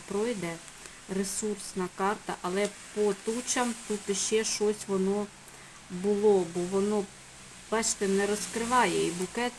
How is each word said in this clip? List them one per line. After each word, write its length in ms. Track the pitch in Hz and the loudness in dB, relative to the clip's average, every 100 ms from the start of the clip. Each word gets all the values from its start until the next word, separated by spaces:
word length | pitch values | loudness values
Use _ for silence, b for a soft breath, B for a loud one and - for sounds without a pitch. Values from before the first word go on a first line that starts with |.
| - | -4
пройде. 460 | 202 226 220 170 165 - B B B - 190 | -2 0 0 -4 -6 -10 B B B -4 -2
Ресурсна 720 | 196 - 214 202 - - 180 - | -2 -2 -2 -4 -4 -4 -4 0
карта, 400 | 196 208 - - | -2 0 -4 -6
але 260 | 180 185 208 - - | -2 0 0 -2 -6
по 200 | - 208 196 | 0 2 2
тучам 500 | - 226 240 262 240 226 - | -2 -2 0 0 0 -2 -4
тут 280 | 208 - 196 | -4 -2 -2
ще 280 | - 220 | 2 2
щось 440 | 220 - 208 208 - | 2 2 2 0 0
воно 380 | 190 190 202 202 - - B B B - | 0 2 2 -2 -8 -18 B B B -12
було, 560 | 180 196 202 214 196 170 | -2 0 4 6 6 4
бо 60 | 175 | -2
воно, 440 | 175 190 202 214 190 - - - - - - | 0 2 4 2 0 -6 -20 -20 -18 -18 -2
бачите, 380 | 220 220 - 196 | 0 0 0 2
не 180 | 196 202 | 4 4
розкриває, 800 | 208 185 233 233 254 208 165 165 | 0 -2 -4 2 4 4 4 0
і 20 | |
букет 420 | 170 185 - 240 | 0 -4 -2 -2